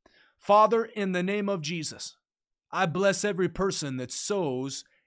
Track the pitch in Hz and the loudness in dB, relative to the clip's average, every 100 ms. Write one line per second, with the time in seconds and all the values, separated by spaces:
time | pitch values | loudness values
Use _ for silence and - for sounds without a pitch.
0 | _ _ _ _ - 208 214 226 226 - | _ _ _ _ 4 6 6 4 0 -4
1 | 196 180 180 208 202 196 143 175 147 113 | -2 0 0 -2 -2 -4 -4 -6 -8 -10
2 | - - _ _ _ _ _ 160 185 156 | -12 -14 _ _ _ _ _ -2 0 2
3 | 196 190 208 190 175 170 190 - 143 131 | 2 2 0 0 0 0 -2 -2 -4 -6
4 | 123 - - 208 160 127 135 131 - _ | -6 -4 -2 0 0 -2 -4 -8 -12 _